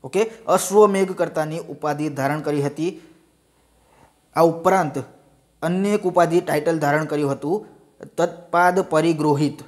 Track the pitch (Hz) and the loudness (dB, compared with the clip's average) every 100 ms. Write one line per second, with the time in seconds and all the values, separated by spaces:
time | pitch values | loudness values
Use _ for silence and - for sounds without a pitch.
0 | 131 190 226 - - 185 - 202 208 196 | -6 -2 -2 -4 0 0 2 6 6 4
1 | 185 175 165 160 156 165 - 139 151 143 | -2 -2 -4 -4 -6 -6 -10 -8 -6 -4
2 | 151 135 139 151 147 147 139 143 170 - | -4 -2 -2 -2 -2 -2 -2 -4 -6 -8
3 | - _ _ _ _ _ _ _ _ _ | -16 _ _ _ _ _ _ _ _ _
4 | _ _ _ 151 165 165 185 190 156 131 | _ _ _ 2 2 2 0 2 0 -4
5 | - - _ _ _ _ 160 185 202 208 | -10 -14 _ _ _ _ -4 -2 0 0
6 | 185 175 165 170 170 147 156 165 143 151 | 0 2 4 2 0 -2 0 0 0 0
7 | 156 151 143 135 143 214 - - _ - | 0 -2 -2 -2 -4 -6 -6 -20 _ -20
8 | - - 170 - - 170 180 185 180 156 | -10 -4 -4 -4 -4 2 2 2 0 2
9 | 165 156 151 139 143 151 | 2 2 0 2 0 -4